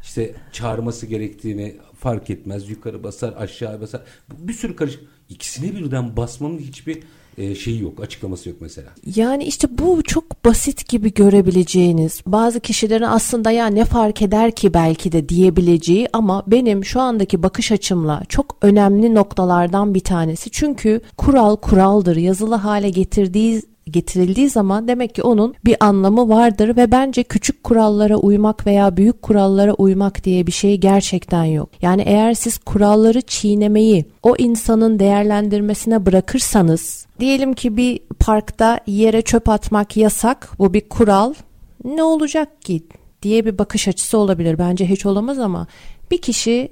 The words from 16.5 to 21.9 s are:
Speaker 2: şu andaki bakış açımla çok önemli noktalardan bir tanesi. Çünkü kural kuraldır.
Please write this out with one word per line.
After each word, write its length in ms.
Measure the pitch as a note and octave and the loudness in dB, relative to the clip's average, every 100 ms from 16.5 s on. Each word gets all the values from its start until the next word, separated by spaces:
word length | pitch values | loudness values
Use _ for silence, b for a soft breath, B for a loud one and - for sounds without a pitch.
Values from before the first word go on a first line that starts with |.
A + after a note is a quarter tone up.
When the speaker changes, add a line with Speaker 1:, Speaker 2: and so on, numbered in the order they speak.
| A3+ B3 G3 | 2 2 -2
Speaker 2:
şu 160 | G3 B3 | -2 -2
andaki 420 | C4 A3+ G3 F3+ | -2 -2 -2 0
bakış 300 | F3+ - A3+ | -2 -2 -2
açımla 500 | G#3 - F3+ D#3 D3 - | -2 -2 -2 -2 -4 -4
çok 280 | - C#4 - | -4 -4 0
önemli 520 | G3+ G#3 G3+ G3+ A#3 | 4 6 4 4 4
noktalardan 800 | A3 G3+ - F#3 F3 F3 F#3+ G#3 | 4 2 0 0 2 2 0 0
bir 60 | F#3+ | -2
tanesi. 500 | - F3+ E3 D#3+ - | -2 -2 -2 -6 -10
Çünkü 500 | - D4+ C#4+ A3 A3 B - | -4 -4 -2 -2 -2 B -4
kural 400 | - C4+ G#3+ G#3 | 2 4 4 2
kuraldır. 600 | - F#3+ F#3+ | 2 4 4